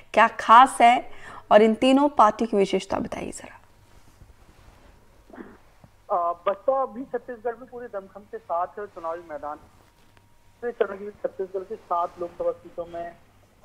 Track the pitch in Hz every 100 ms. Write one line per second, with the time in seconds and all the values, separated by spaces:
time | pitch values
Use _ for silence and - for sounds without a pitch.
0 | - - 226 - - 226 254 - 233 247
1 | - - - - - 214 220 220 262 269
2 | 285 285 214 - 226 208 196 190 - -
3 | - - - - - - _ _ _ -
4 | - _ - - - - - _ - _
5 | _ _ _ - - - _ _ - _
6 | _ 190 170 175 - 196 - 262 262 214
7 | 269 247 240 240 226 233 254 240 240 208
8 | 190 196 202 220 _ 170 180 - 208 185
9 | 165 165 170 147 147 151 - _ _ _
10 | _ _ _ _ _ _ 240 233 202 202
11 | 208 208 180 - 190 190 185 220 - 175
12 | 175 175 175 175 170 170 170 170 170 170
13 | 170 - _ _ _ _